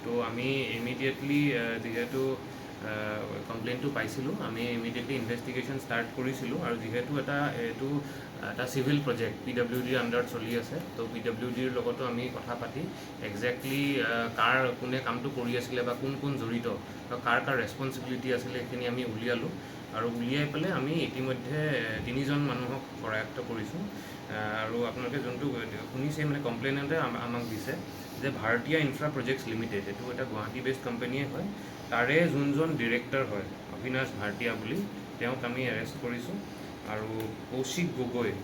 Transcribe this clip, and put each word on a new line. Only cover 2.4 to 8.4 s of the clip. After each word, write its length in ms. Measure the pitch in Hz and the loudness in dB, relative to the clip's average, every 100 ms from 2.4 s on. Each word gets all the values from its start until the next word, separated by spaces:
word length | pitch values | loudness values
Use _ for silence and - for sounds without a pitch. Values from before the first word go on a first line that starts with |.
| - - - - 107 107 107 107 104 101 - | -4 -10 -10 -8 -4 -2 -2 -2 -2 -4 -4
কমপ্লেইনটো 420 | 113 117 123 135 | -4 -2 0 0
পাইছিলোঁ, 380 | 117 107 - 131 196 113 | 0 0 0 -2 -2 -2
আমি 160 | 117 | 0
ইমিডিয়েটলি 520 | 120 117 117 120 123 | 0 0 0 -2 -2
ইনভেষ্টিগেশ্যন 640 | 131 113 120 131 123 120 135 | -2 0 -2 -2 -2 -2 -4
ষ্টাৰ্ট 280 | - 117 117 - | 0 0 0 0
কৰিছিলোঁ। 420 | 127 135 127 - 123 | 0 0 -2 0 0
আৰু 100 | 117 | 0
যিহেতু 420 | 110 120 135 143 | 0 -2 0 0
এটা, 340 | 127 143 143 120 | 0 2 2 0
এইটো 420 | 117 113 135 143 139 - - - | -2 -2 0 0 -2 -8 -10 -8